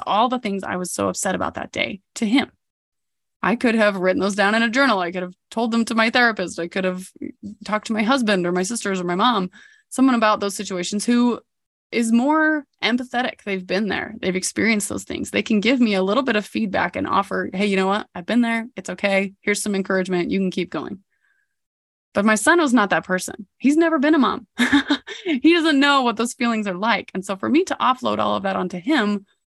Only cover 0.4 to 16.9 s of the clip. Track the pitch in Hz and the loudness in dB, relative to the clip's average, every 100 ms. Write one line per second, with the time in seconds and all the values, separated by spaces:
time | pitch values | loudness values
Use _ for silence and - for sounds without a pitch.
0.4 | 214 196 - 185 180 - 202 185 196 185 | -4 -6 -4 -6 -6 -2 -2 -2 -4 -2
1.4 | - - - - - 202 _ - 214 269 | -4 -6 -8 -4 -4 -6 _ -4 0 0
2.4 | - _ _ _ _ _ _ _ _ - | 0 _ _ _ _ _ _ _ _ -4
3.4 | 180 240 247 226 208 196 185 185 190 196 | -2 0 2 4 2 2 0 2 0 2
4.4 | 202 220 226 240 277 196 175 180 185 - | 2 2 2 2 2 2 -2 -6 -8 -12
5.4 | _ 226 233 233 226 226 226 247 240 220 | _ -4 0 0 0 2 2 4 2 2
6.4 | 175 - 170 196 185 185 185 - - - | -6 -6 -6 -2 -2 -4 -10 -14 -14 -12
7.4 | 202 - - 214 - 220 214 277 214 190 | -16 -14 -6 -6 -4 -2 2 2 2 2
8.4 | 175 180 185 233 202 185 175 175 240 214 | 2 0 -2 -4 -4 -4 -2 0 2 2
9.4 | 185 - - _ - - 269 233 220 208 | -4 -8 -20 _ -10 2 4 4 4 2
10.4 | 202 190 196 185 180 208 233 240 240 220 | -2 -6 -6 -6 -4 -4 0 2 2 0
11.4 | _ _ _ _ - 226 226 233 269 311 | _ _ _ _ -6 -2 2 4 4 4
12.4 | 311 311 - - 208 247 254 247 247 - | 4 0 -4 -4 -2 -2 -2 -4 -4 -6
13.4 | 208 190 185 185 214 - - 220 185 185 | -6 -6 -2 -2 -2 -4 -6 -6 -4 -2
14.4 | - 214 202 214 - - - - 196 202 | -4 -2 0 0 -2 -8 -8 -8 -4 -4
15.4 | 208 214 214 262 233 196 190 226 262 214 | 0 0 2 2 2 2 0 0 0 -2
16.4 | 196 220 220 180 170 | -2 -4 -2 -2 -2